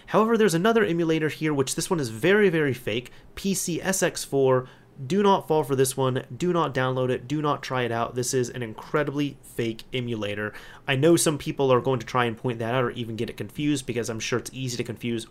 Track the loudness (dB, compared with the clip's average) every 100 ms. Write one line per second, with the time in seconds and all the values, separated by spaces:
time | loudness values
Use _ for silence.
0 | 0 2 4 4 4 4 4 4 2 2
1 | 0 2 0 -2 0 0 0 -2 -2 -2
2 | -2 0 2 4 4 4 0 -2 -4 -4
3 | -6 -14 -20 -6 -4 -2 -2 -4 -2 0
4 | 0 -2 -2 2 4 4 0 -12 -20 -12
5 | -2 2 4 4 2 0 2 2 2 2
6 | 0 0 -4 -4 0 2 0 0 0 2
7 | 0 0 -2 -2 0 -2 -2 -2 0 -2
8 | -2 -2 0 0 0 -4 -8 -10 -4 -2
9 | 0 -2 -4 -6 -10 -4 -4 -4 -6 -6
10 | -4 -4 -4 -4 -6 -8 -16 -10 -2 2
11 | 6 6 4 0 -2 0 4 4 2 -2
12 | -2 0 0 -2 -4 -4 -2 0 -2 -4
13 | -8 -6 -6 -8 -10 -4 -2 -2 -2 -6
14 | -4 -6 -2 -4 -4 -8 -6 -6 -6 -6
15 | -4 -4 -6